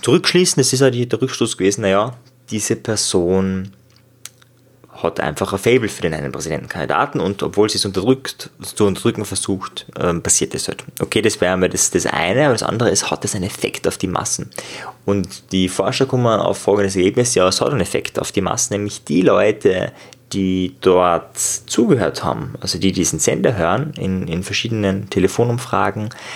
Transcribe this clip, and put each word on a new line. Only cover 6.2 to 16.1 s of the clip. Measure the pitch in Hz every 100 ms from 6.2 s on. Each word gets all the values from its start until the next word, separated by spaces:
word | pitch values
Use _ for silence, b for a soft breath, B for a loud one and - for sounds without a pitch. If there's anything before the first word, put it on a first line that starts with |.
| 71
Präsidentenkandidaten | 69 80 73 - - 71 76 139 -
und | 87 98
obwohl | - - 107
sie | 104
es |
unterdrückt, | 101 95 101 131 - - - -
zu | - - 104
unterdrücken | 92 117 113
versucht, | 104 98 - 95 - - - -
ähm, | 87 165
passiert | - - -
das | - -
halt. | - - -
Okay, | - 110
das | 107 -
wäre | 90
einmal | 92 92
das, | 90 -
das | 90 76
eine, | - 85 117
aber | 147
das | 113
andere | - 110 113
ist, | 92 -
hat | -
das | -
einen | 104
Effekt | 101 - - - -
auf | -
die | 95
Massen? | - - - - B B B B B
Und | - 101 90 - -
die | - 92
Forscher | - - -
kommen | 135